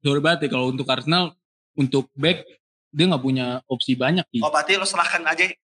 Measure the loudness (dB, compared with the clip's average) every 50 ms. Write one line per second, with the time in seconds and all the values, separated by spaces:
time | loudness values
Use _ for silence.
0 | 0 0 0 2 2 2 2 2 0 -2 -2 -2 -2 -2 -2 -4 -2 -2 -2 -2
1 | 0 0 2 2 2 0 -6 _ _ _ _ _ _ _ _ -2 -2 0 0 -2
2 | -2 _ _ -2 0 0 0 0 -6 -20 -20 _ _ _ _ _ _ _ 0 2
3 | 2 2 2 2 0 0 0 0 -2 -4 -6 -8 _ _ -6 -6 -2 -2 -2 0
4 | 2 2 2 0 -2 _ -2 -2 -2 2 0 0 2 2 0 0 0 -2 0 0
5 | 0 0 0 -2 -2 -2 0 0 0 -2 -2 _ _